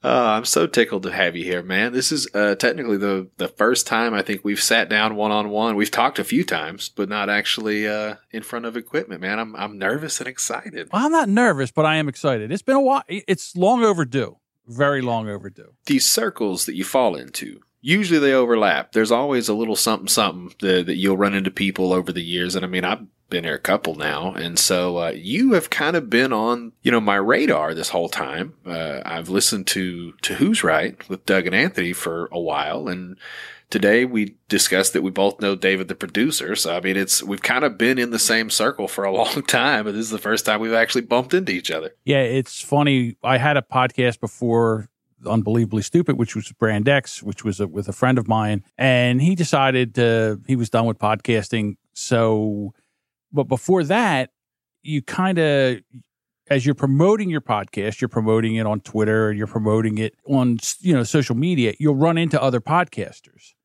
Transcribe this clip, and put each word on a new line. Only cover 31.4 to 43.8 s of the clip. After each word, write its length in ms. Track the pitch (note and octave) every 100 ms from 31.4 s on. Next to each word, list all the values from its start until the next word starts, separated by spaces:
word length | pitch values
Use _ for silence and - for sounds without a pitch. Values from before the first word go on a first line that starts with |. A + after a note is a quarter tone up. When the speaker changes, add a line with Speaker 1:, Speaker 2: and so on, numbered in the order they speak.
| F2
Speaker 1:
and 80 |
Anthony 380 | F#2+ D#3+ - F2
for 360 | F2 - E2 E2+
a 80 | F2
while. 480 | E2 D2 D2 - C#3+
And 280 | F2+ F2+ F#2 - - - - _
today 340 | G#2+ G2+ A#2
we 300 | B2+ A#2 G2+ _ _
discussed 460 | G2 - F#2 G2
that 80 | -
we 100 | F#2+
both 280 | F#2 G2 -
know 140 | G2+
David, 320 | F#2+ F#2+ F#2+ F#2
the 80 |
producer. 600 | F#2 F2+ G2+ C3 D3+ E2 G#2+
So, 200 | - F2
I 40 |
mean, 160 | F#2 F#2+
it's, 260 | F#2+ -
we've 180 | - G2+
kind 220 | - B2+
of 140 | C#3+ G2
been 220 | A2+ C3
in 100 | A#2+
the 80 | A#2
same 320 | - A2+ A2
circle 380 | - A2 C#3+ G2+
for 160 | -
a 80 | G2
<laughs> 40 | F#2+
long 260 | A2+ -
time. 420 | - B2 C3 B2+ G#2+
And 100 | G#2
this 100 | A2
is 40 |
the 80 | G#2+
first 260 | G#2 A2
time 140 | - G#2+
we've 120 | A2+
actually 300 | A2+ A2+ B2+
bumped 300 | A#2 A#2+ C3
into 200 | F3+ F#3+
each 180 | F#2 -
other. 240 | D#2+ D#2+ _
Speaker 2:
Yeah, 180 | - C#3+
it's 380 | B2 C3 B2 -
funny. 540 | - C#3+ D3 C3+ A#2+ -
I 160 | A#2 C3
had 180 | C#3+ C#3+
a 60 |
podcast 560 | - C3